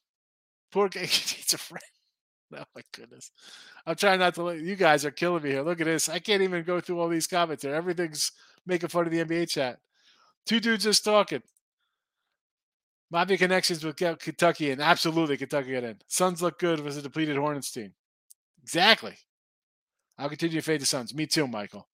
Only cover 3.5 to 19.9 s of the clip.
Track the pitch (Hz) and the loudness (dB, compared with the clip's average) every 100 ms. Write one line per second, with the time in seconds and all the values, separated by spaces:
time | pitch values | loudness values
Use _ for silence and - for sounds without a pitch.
3.5 | - - - - 160 202 185 180 170 175 | -20 -20 -16 -8 2 4 4 2 0 -6
4.5 | 170 165 196 170 151 147 - 175 170 147 | -6 -6 2 4 4 2 -2 0 0 0
5.5 | 135 151 175 160 160 - 175 175 202 190 | -2 -2 0 0 0 0 -4 0 2 2
6.5 | 175 165 175 165 175 170 165 - 180 170 | 0 -2 -4 -2 -2 0 -2 0 0 0
7.5 | 147 139 151 180 170 170 147 - - _ | -2 -4 -4 -2 -2 -4 -2 -6 -6 _
8.5 | _ - 175 170 175 170 165 160 165 165 | _ -4 -2 0 0 0 0 0 -2 -2
9.5 | - 131 117 _ _ _ _ _ _ - | -2 -2 -4 _ _ _ _ _ _ -2
10.5 | 226 226 220 214 202 214 208 190 135 - | 0 2 0 2 2 4 4 4 -2 -8
11.5 | _ _ _ _ _ _ _ _ _ _ | _ _ _ _ _ _ _ _ _ _
12.5 | _ _ _ _ _ - 170 180 190 180 | _ _ _ _ _ -4 0 4 4 4
13.5 | 185 - 170 156 147 175 160 - 151 170 | 4 2 -2 -6 -2 -2 -2 -6 2 4
14.5 | 160 147 131 151 170 170 160 156 135 131 | 4 -2 2 4 4 4 2 0 0 -2
15.5 | 147 127 131 120 104 - - 185 170 170 | -4 -2 -4 -6 -10 -6 0 0 2 -2
16.5 | - 175 160 147 143 143 156 156 139 147 | 0 0 0 -2 -8 -6 -2 0 0 0
17.5 | 143 - 127 101 _ _ _ _ - _ | -2 -6 -10 -12 _ _ _ _ -20 _
18.5 | _ 123 165 196 220 107 - _ _ _ | _ -4 4 6 4 2 -14 _ _ _
19.5 | _ _ _ _ | _ _ _ _